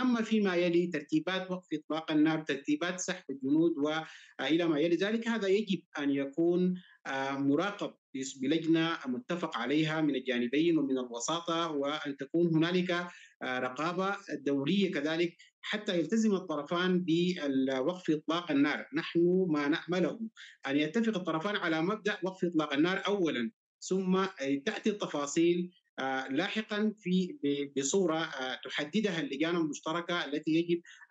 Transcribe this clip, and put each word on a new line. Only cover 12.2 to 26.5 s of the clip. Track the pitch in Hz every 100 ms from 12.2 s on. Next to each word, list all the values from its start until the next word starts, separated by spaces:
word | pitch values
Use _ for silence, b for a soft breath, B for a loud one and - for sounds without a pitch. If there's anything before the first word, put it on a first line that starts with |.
| 135 165 175 160
هنالك، | 170 185 180
آه، | 175 180 - - - 127 127
رقابة | 127 127 160 175 190 196 - 147 135
دولية | 139 143 202 180
كذلك | 147 147 165 170 - B _
حتى | - 208 208 175
يلتزم | 151 226 220 190
الطرفان | 180 151 147 175 185 180
بالوقف | 151 165 180 175 143 135 131 131 139 180 -
إطلاق | 151 - 170 165
النار. | 139 147 120 -
نحن | 147 - 170 175 185 180
ما | 147 143
نأمله | 165 160 185 151 117 113 - B B 135
أن | 143
يتفق | 156 233 220 180
الطرفان | 175 160 202 202
على | 175 160
مبدأ | 175 214 190 202
وقف | 180 180 175
إطلاق | 156 151
النار | 139 170 190 190
أولًا، | 208 160 123 113 - _ -
ثم | - 185 185 185 190 - 139 139 220
تأتي | - 214
التفاصيل، | 202 180 147 143 165 175 175 180 b b -
آه، | 131 135 135
لاحقًا | 135 202